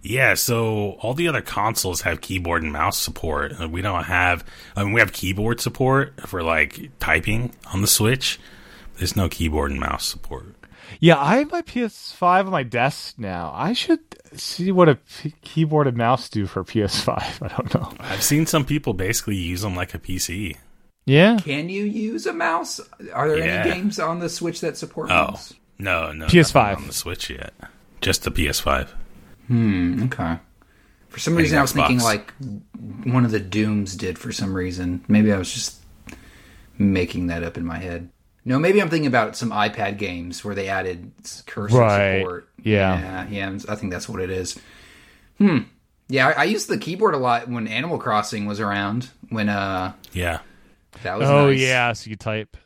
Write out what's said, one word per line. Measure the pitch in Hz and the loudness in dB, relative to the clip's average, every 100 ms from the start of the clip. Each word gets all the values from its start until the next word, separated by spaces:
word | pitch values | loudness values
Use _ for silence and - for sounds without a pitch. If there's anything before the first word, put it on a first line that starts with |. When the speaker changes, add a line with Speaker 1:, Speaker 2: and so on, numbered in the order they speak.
Speaker 1:
Yeah, | 98 123 123 92 | -2 2 4 4
so | - 117 113 107 104 - | 2 2 2 0 -2 -4
all | 107 139 | -4 0
the | 170 | 0
other | 135 | -2
consoles | - - 107 110 95 85 | -4 -2 -2 0 -2 -2
have | - 82 | -2 -4
keyboard | - 95 85 85 | -6 -6 -2 -2
and | 80 | -2
mouse | 73 87 - | -2 -2 -2
support. | - 80 82 73 71 69 | -6 -6 -4 -4 -4 -6
Uh, | 82 | -6
we | 87 | -4
don't | 101 90 | -2 -4
have, | 80 90 90 87 - - - - | 0 2 2 0 -4 -18 -10 -4
I | |
mean, | 101 | 0
we | 113 | 2
have | 104 | 2
keyboard | - 95 95 110 117 | 0 -4 -2 -2 -2
support | - - 131 135 139 - - | -4 0 2 2 0 -8 -10
for, | 92 | -4
like, | 82 80 76 - 78 - | 0 2 2 -2 -16 -8
typing | - 80 80 110 123 - - | 0 0 2 -2 -4 -10 -8
on | 95 | -2
the | 90 | 2
Switch. | - 107 135 - - - - - - - - | 4 4 2 -2 -6 -12 -20 -20 -20 -20 -6
There's | 90 - | -4 0
no | 90 | 0
keyboard | - 82 73 71 | 0 -2 0 -2
and | 67 | -2
mouse | 69 69 - | -4 -4 -6
support. | - - 67 - - - - - - | -8 -10 -12 -14 -20 -20 -20 -20 2
Speaker 2:
Yeah, | 160 156 | 6 6
I | 143 233 | 6 4
have | 294 | 2
my | 349 | -4
P | 330 247 | -4 -4
S | 233 - - | -4 -6 -18
five | - 180 185 190 | -2 2 2 2
on | |
my | 175 | -4
desk | 127 120 131 - - - | -2 0 0 -2 -14 -10
now. | 104 90 82 73 | -8 -6 -8 -4
I | 147 | -4
should | 247 - 320 _ - - 143 | -2 2 0 _ -20 -20 -12
see | - - 180 | -10 -4 0
what | 185 170 | 6 8
a | 127 | 6
p-, | _ - 151 - | _ -12 -12 -12
keyboard | - - 160 151 139 | -6 0 2 4 2
and | 117 | 2
mouse | 117 120 - | 2 2 0
do | 110 98 | -4 -2
for | - | -4
P | 92 110 | -2 0
S | 101 - | 0 0
five. | - - - - | -2 -2 -6 -8
<laughs> | |
I | - | -8
don't | - - | -6 -2
know. | - - - | -2 -4 -10
Speaker 1:
I've | - 98 | -8 -2
seen | - 147 160 | 2 2 4
some | 160 139 | 2 2
people | 147 131 | -2 -2
basically | 95 95 113 - 98 | -2 -2 -2 -2 -2
use | 87 90 104 | -2 -4 -4
'em | 90 | -4
like | 90 - | -6 -8
a | |
P | - 92 | -6 -6
C. | - 90 98 - - - _ _ - | -4 -4 -6 -8 -18 -20 _ _ 4
Speaker 2:
Yeah. | 143 196 233 | 6 6 4
Speaker 3:
Can | 156 143 165 | 0 -4 -4
you | 196 | -4
use | 208 220 214 330 381 | -4 -4 -4 -4 -6
a | |
mouse? | 330 339 330 330 - - - - | -2 -2 -2 -4 -10 -14 -18 -10
Are | - 147 | -4 0
there | 156 | 0
Speaker 1:
Yeah. | 80 90 | 0 0
Speaker 3:
any | 107 | 0
games | - 202 208 | 0 -2 -2
on | 160 175 | -4 -2
the | 170 | -6
Switch | - 170 165 | -4 -6 -4
that | 165 - | -6 -6
support | - - - | -10 -10 0
Speaker 1:
Oh, | 90 71 | 2 2
Speaker 3:
mouse? | - - - _ _ | -2 -14 -20 _ _
Speaker 1:
no, | 98 85 80 | -2 -2 -2
no, | 78 80 | -6 6
Speaker 2:
P | 175 | 8
S | 156 | 8
five. | 143 107 | 4 2
Speaker 1:
nothing | 92 | 0
on | 69 | -6
the | |
Switch | - - 90 - | -8 -8 -8 -8
yet. | - - _ - _ - - | -10 -12 _ -20 _ -20 -6
Just | - 87 | -2 -2
the | - | 0
P | - 71 | 0 0
S | - | 0
five. | - 67 67 - - - - - - | 0 0 -2 -8 -10 -14 -20 -20 0
Speaker 3:
Hmm, | 120 110 95 87 87 123 | 2 4 2 0 0 -2
okay. | - 82 85 _ _ _ _ _ _ _ | -2 -4 -4 _ _ _ _ _ _ _
For | - | -6
some | - 165 | 0 2
Speaker 1:
Maybe | |
Speaker 3:
reason, | 151 151 | 4 4
I | |
was | 131 | 2
thinking, | - 147 123 | 2 4 4
Speaker 1:
Xbox. | |
Speaker 3:
like, | 117 104 - - 135 104 - - 107 - 127 | 4 0 -4 -14 -10 -12 -14 -16 -14 -8 0
one | 127 120 | 4 4
of | |
the | 107 | 2
Dooms | 92 104 107 107 95 92 | 0 0 2 0 -2 -4
did | 92 82 | -6 -6
for | - | -8
some | 92 98 | -4 -2
reason. | 95 92 90 90 90 - | -2 -4 -4 -4 -4 2
Maybe | 104 107 | 4 6
I | 98 | 2
was | 87 | -2
just | 123 - - - - - - - - - - - - | -6 -8 -10 -20 -20 -20 -20 -20 -20 -20 -20 -20 0
making | 101 95 90 - 87 | 2 2 0 -2 -4
that | 85 | -4
up | 85 85 | -6 -6
in | 85 | -8
my | 82 | -8
head. | 92 85 87 _ _ _ | -8 -10 -12 _ _ _
No, | - 131 | -2 2
maybe | 170 202 | 4 4
I'm | 180 | 4
thinking | 165 147 | 0 2
about | 120 107 - | 2 2 -2
some | 117 | -4
iPad | 104 104 104 101 101 | 0 0 0 -4 -4
games | 101 87 87 87 | -6 -6 -10 -10
where | 104 98 | -8 -6
they | 95 | -4
added | 95 92 87 87 - | -4 -4 -8 -12 -18
s-, | - - - | -18 -16 -12
cursor | - 104 123 | -8 4 6
Speaker 2:
Right. | 113 101 98 95 | 8 6 4 2
Speaker 3:
support. | 92 87 - - | -2 -6 -14 -6
Speaker 2:
Yeah. | 107 104 95 90 | 2 4 4 2
Speaker 3:
Yeah, | 92 92 95 101 98 | -2 -8 -8 -6 -6
yeah, | 101 - | -8 -8
I | 104 | -6
think | 107 | -4
that's | 90 - | -6 -6
what | 98 | -6
it | 92 | -4
is. | 92 87 - - - - - - _ _ _ | -4 -6 -10 -16 -20 -20 -20 -20 _ _ _
Hmm. | 202 143 - _ _ _ _ | 4 4 -2 _ _ _ _
Yeah, | 131 131 | 2 4
I, | 127 | 4
I | |
used | 160 214 - | 2 0 -2
the | 175 | -4
keyboard | - 185 214 147 | -4 0 2 2
a | |
lot | 127 120 127 | 2 0 0
when | 120 110 | -6 -4
Animal | 110 165 139 | -4 -4 -4
Crossing | 127 107 104 110 104 | 0 0 0 -4 -4
was | 101 | -2
around. | 104 101 101 113 127 _ - | -2 -2 -2 -2 -6 _ -8
When, | 110 104 | -2 0
uh, | 101 98 92 92 - - | 0 -2 -2 -4 -8 -10
Speaker 1:
Yeah. | 90 87 82 - - - _ _ - | -4 -2 -4 -8 -20 -20 _ _ -12
Speaker 3:
that | - 95 | -8 0
was | 139 | 4
Speaker 2:
Oh, | 143 143 | 6 6
Speaker 3:
nice. | 135 | 6
Speaker 2:
yeah, | 131 127 120 | 4 4 2
so | 113 107 | -2 -8
you | 107 | -8
type. | 117 107 87 - | -6 -6 -8 -18